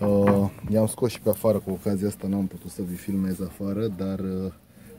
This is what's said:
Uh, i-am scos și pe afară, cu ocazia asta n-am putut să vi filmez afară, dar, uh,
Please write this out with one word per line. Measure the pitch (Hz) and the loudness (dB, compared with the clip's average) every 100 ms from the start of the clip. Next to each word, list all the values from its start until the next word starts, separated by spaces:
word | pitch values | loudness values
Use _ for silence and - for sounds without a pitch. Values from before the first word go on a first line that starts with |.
Uh, | 104 101 101 101 98 - - | 2 6 6 6 4 0 0
i-am | 107 110 | 2 2
scos | - 123 | 2 -2
și | - | 0
pe | - | 0
afară, | 101 113 101 | 2 2 2
cu | 95 | 0
ocazia | 92 104 98 101 | -4 -2 0 -2
asta | 98 95 | -2 -2
n-am | 101 95 | 0 -2
putut | 85 90 | -6 -12
să | - | -10
vi | 92 | -8
filmez | 90 - 98 95 92 | -8 -4 -2 -2 -2
afară, | 92 - 98 98 110 | -6 -6 -6 -2 -2
dar, | 92 95 95 | -2 -4 -4
uh, | 95 92 95 - _ - - | -4 -4 -6 -8 _ -20 -20